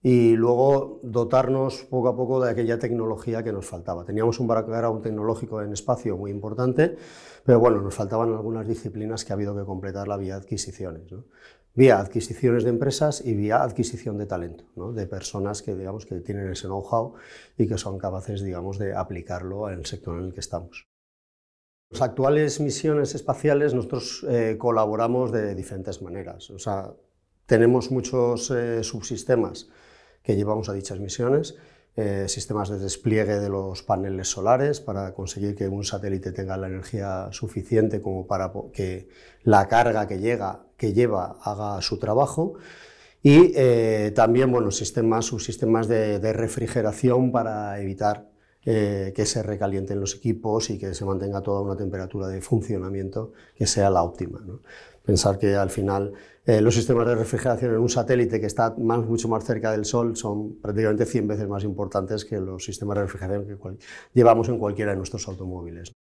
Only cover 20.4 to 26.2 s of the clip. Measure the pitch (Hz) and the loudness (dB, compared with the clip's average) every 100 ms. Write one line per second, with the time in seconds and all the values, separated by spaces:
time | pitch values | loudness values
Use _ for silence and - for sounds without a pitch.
20.4 | - 85 87 - _ _ _ _ _ _ | -10 -10 -10 -20 _ _ _ _ _ _
21.4 | _ _ _ _ _ 117 127 123 135 151 | _ _ _ _ _ -4 -2 2 2 4
22.4 | 151 147 147 - 156 147 139 143 - 135 | 2 0 -4 -2 0 0 0 -4 -4 0
23.4 | 151 143 147 127 110 131 - - 147 120 | 2 2 2 0 -2 -6 -6 -8 0 0
24.4 | 113 110 120 113 107 107 117 123 123 110 | 2 0 2 2 2 2 0 2 0 -2
25.4 | 104 95 - 95 92 92 90 92 | -2 -6 -8 -10 -10 -10 -10 -12